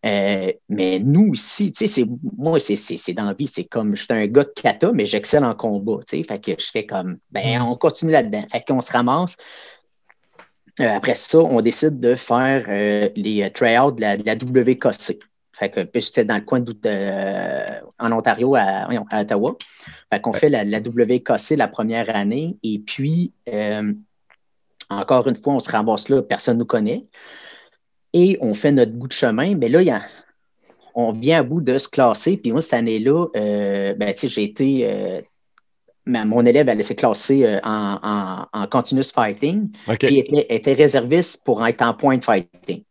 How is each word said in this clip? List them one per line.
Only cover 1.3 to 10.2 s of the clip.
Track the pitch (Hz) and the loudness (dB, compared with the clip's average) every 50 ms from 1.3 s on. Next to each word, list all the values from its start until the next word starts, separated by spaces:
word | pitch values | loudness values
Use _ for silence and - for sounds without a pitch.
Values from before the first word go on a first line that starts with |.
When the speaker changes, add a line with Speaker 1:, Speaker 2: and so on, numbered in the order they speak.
| - | 2
Speaker 1:
ici, | - - - - - 208 196 - | -2 -4 -8 -4 -4 -4 -4 -2
tu | - | -2
sais, | 214 | -4
c'est, | 208 208 - 123 110 123 120 160 - - - | -2 0 0 0 0 -2 -8 -8 -10 -10 -4
moi, | 135 160 165 160 | -2 0 0 0
c'est, | - - - | 0 0 -4
c'est, | 202 - - 170 | -4 -4 -8 -10
c'est | 165 - - - | -8 -8 -8 -6
dans | - 107 | -4 -4
la | 101 98 | -4 -4
vie, | - 147 | -4 -6
c'est | 139 - - 90 | -6 -6 -8 -10
comme, | - - 120 110 107 104 | -6 -4 -4 -2 -2 -2
je | 101 - | -4 -2
suis | - 123 | -2 -2
un | 110 107 | 0 0
gars | 104 110 139 143 | 4 4 4 4
de | 143 - | 4 -2
kata, | - - 120 - - - 185 240 | -2 -2 -2 0 2 0 0 2
mais | 202 107 | 0 0
j'excelle | 104 110 104 104 - - 147 143 | 0 -2 -2 -2 2 2 2 2
en | 120 113 | 2 -2
combat, | 107 - 113 104 101 98 107 110 - - - | -2 -4 -4 -4 -2 -2 -4 -4 -6 -6 -6
tu | - | -6
sais, | - 165 | -6 -6
fait | - 107 101 | -6 -8 -10
que | - - 95 - | -6 -6 -6 -6
je | - - | -6 -6
fais | - 113 104 | -6 -6 -6
comme, | - 104 95 92 92 90 - _ _ | -4 -6 -6 -6 -6 -10 -10 _ _
ben, | - 104 98 113 113 120 | -8 -4 -2 -2 -2 0
Speaker 2:
Hmm. | 123 120 | -2 -2
Speaker 1:
on | 123 | -4
continue | 120 - 165 - - - 165 156 | 0 0 0 0 0 -2 2 4
là-dedans. | 147 120 107 101 107 107 - | 4 2 2 -4 -6 -8 -6
Fait | - 117 - | -8 -8 -4
qu'on | - 143 131 | -2 -2 -2
se | 120 - - | -2 0 0
ramasse. | 123 120 123 131 156 180 175 - _ - - - - - - - _ _ _ _ _ _ _ _ _ | 0 2 2 2 0 0 -4 -6 _ -20 -20 -20 -20 -20 -20 -20 _ _ _ _ _ _ _ _ _